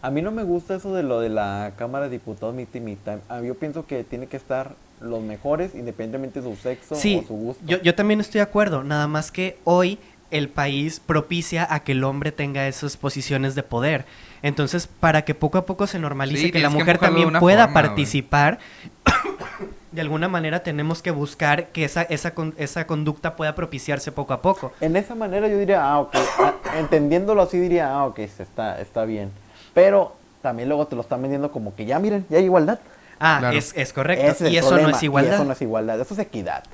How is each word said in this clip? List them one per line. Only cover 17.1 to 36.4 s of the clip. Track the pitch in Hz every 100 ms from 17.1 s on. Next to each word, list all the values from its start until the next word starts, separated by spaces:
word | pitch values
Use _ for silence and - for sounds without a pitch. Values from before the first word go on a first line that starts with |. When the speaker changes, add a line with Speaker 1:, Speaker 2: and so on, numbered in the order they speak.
| 165 165
Speaker 3:
una | 160
Speaker 2:
pueda | 175 202 226
Speaker 3:
forma, | 151
güey. | 147
Speaker 2:
participar, | 104 135 143 - 147 143 202 - - - -
<coughs> | - - 403 392 - - 190 - -
de | 165
alguna | 156 156 175
manera | 180 160 165
tenemos | - 147 151 165
que | 185
buscar | 151 143 - 151 147 170
que | - 147
esa, | -
esa | 170 151 175 165
con-, | 160 151
esa | 143 - 160
conducta | 160 151 151 170 160
pueda | 156 151
propiciarse | 170 139 - 139 143
poco | 147 139
a | 135
poco. | 180 196 131 -
Speaker 1:
En | 156 170
esa | 208 233
manera | 214 190 214
yo | 202
diría, | 196 190
"Ah, | 139 147
ok", | 143 - - -
ah, | - - - 156
entendiéndolo | 151 160 147 170 196 214
así | 180 185
diría, | 180 175 147
"Ah, | 139 139
ok, | 110 104 -
se |
está, | 92 - 110 71
está | 104 117 110
bien". | 107 98 101 - - -
Pero | - 196 202 - - - _
también | 139 117 123
luego | 147 151
te | 120
lo |
están | 117 127
vendiendo | 135 139 143
como | 139 104 98
que | 107
ya, | 143
miren, | 208 208 185
ya | 156
hay | 190
igualdad. | 180 156 233 - - - -
Speaker 2:
Ah, | 156 147
Speaker 3:
Claro. | 127 147
Speaker 2:
es, | 143 165
es | 131
correcto. | - 139 180 143
Speaker 1:
Ese |
es | -
el | 165
Speaker 2:
Y | 165
eso | 135
Speaker 1:
problema, | 170 156
Speaker 2:
no | 147
es |
Speaker 1:
y | 156
Speaker 2:
igualdad. | 139 131
Speaker 1:
eso | - 143
no |
es | 131
igualdad, | 127 110 110 110
eso | 131
es | 202
equidad. | 208 113